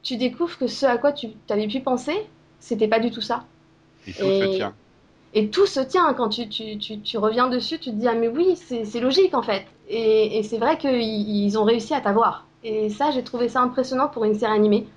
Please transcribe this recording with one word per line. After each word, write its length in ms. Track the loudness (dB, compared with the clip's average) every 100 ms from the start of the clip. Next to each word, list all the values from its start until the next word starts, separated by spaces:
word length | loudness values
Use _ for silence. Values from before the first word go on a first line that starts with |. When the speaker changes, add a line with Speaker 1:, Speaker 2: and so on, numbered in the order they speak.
Speaker 1:
tu 140 | -8 -2
découvres 420 | -2 -2 -6 -2
que 80 | -6
ce 180 | 0
à 140 | 0 2
quoi 140 | 0
tu 180 | -2 -10 -14 -4
t'avais 220 | -2 -2
pu 120 | -4
penser, 360 | -2 -2 -2 -6 -6 _ _ _
c'était 300 | -8 -2 2
pas 100 | 2
du 140 | 0
tout 80 | -4
ça. 240 | -6 -6 -8 _ _ _ _ _ -16
Speaker 2:
Et 40 |
tout 120 | -4
Speaker 1:
Et 160 | 0 2
Speaker 2:
se 160 | 2 0
tient. 180 | -4 -8 _ _ _ _ _
Speaker 1:
et 140 | 0 0
tout 160 | 2 2
se 140 | 2
tient. 320 | 0 2 2
Quand 140 | 2 -2
tu, 200 | -4 -8
tu, 300 | -8 -10 -10
tu, 220 | -10 -10
tu 160 | -8 0
reviens 320 | 0 2 0
dessus, 300 | 0 -4 -8
tu 120 | -6
te 60 | -2
dis, « 120 | 0
Ah, 60 |
mais 140 | 2 0
oui, 280 | 2 2 2
c'est, 280 | -4 -8
c'est 160 | -6 -2
logique, 340 | 0 4 4
en 80 | 2
fait. » 220 | -2 -4 -4 _ -8
Et, 480 | -2 2 4 4 0
et 40 |
c'est 160 | -2 0
vrai 180 | 0 2
qu'ils, 240 | 2 0
ils 560 | 0 -2 -2 0 0 2
ont 60 |
réussi 300 | 2 2 0
à 60 | -2
t'avoir. 440 | 2 2 2 0 -14 _
Et 260 | -6 -2 -2
ça, 220 | 0 0
j'ai 100 | 0
trouvé 260 | -4 -2 0
ça 140 | 2
impressionnant 460 | 0 0 -2 0 -2
pour 160 | 0
une 100 | 0
série 180 | 2 2
animée. 340 | 4 4 4 0